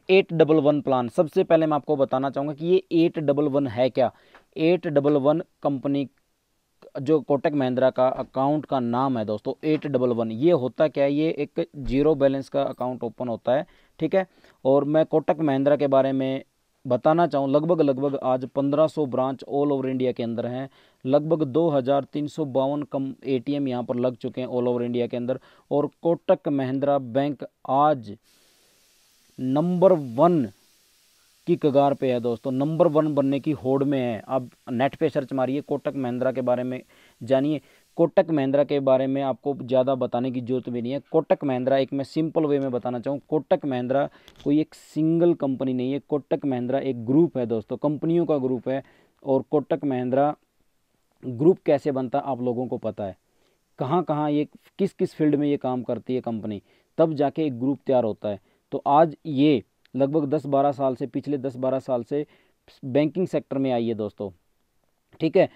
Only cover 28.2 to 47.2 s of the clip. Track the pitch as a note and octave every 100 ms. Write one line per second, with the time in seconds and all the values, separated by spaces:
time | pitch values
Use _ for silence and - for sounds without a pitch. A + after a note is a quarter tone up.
28.2 | _ _ _ _ _ _ _ _ _ _
29.2 | _ - C3 C3+ E3+ F3+ F#3+ F3+ C#3 A2+
30.2 | E3 E3+ A2+ - _ _ _ _ _ _
31.2 | _ _ - F3 D3+ C3+ C#3+ C#3 C3+ B2
32.2 | A#2+ A#2 C3+ C3 C#3+ D#3+ E3+ D3+ D#3 C#3+
33.2 | C3+ C#3 B2+ D3 C3 C3+ C#3 C#3+ B2 G#2+
34.2 | - C3 B2 - - A#2+ C3+ - D#3 D3
35.2 | C3 C3+ B2+ C#3 C#3 C#3+ D3 C#3+ B2+ B2
36.2 | B2+ B2+ B2 B2 B2+ B2+ - _ _ -
37.2 | A#2 C#3+ C#3+ D3+ - _ _ - D#3+ -
38.2 | E3+ D#3 C3+ C#3 C#3 C#3+ C3+ C3 C3 C3+
39.2 | C3+ B2 C#3+ C3 B2 B2+ B2+ C3+ B2 A#2+
40.2 | B2+ B2+ A#2 B2+ A#2+ A#2+ A#2+ C#3 - D#3+
41.2 | D3+ F#3 D3 B2+ B2+ C3+ C3 C#3 C3+ -
42.2 | D#3+ E3 D#3 C#3+ C3+ B2 B2 B2 A#2 C#3+
43.2 | - D3+ C3+ F3+ D3 B2+ B2 C3 D3 -
44.2 | - - C#3+ D3 D#3 - - - D#3 E3
45.2 | F3 D#3+ C#3 C3 C3 B2+ B2 C#3 - D3
46.2 | - D#3+ D3 B2 A#2+ C3+ C3+ B2 A2+ C#3